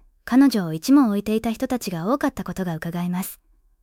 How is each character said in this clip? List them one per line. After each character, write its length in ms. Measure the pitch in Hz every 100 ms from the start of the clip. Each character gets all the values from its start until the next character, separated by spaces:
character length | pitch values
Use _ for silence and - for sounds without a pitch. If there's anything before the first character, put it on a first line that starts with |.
| _ _
彼 240 | - 247 277
女 180 | 220 170
を 80 |
一 180 | 160 -
目 140 | 285 240
置 120 | 202
い 40 |
て 120 | 202 220
い 40 |
た 120 | 226
人 160 | 220 262
た 100 | 254
ち 120 | -
が 220 | 170 175
多 60 | 285
か 100 | 285
っ 60 |
た 100 | -
こ 80 | 185
と 120 | 180
が 100 | 180 160
伺 260 | 170 175
え 60 | 175
ま 140 | 180
す。 180 | 196 - _ _ _ _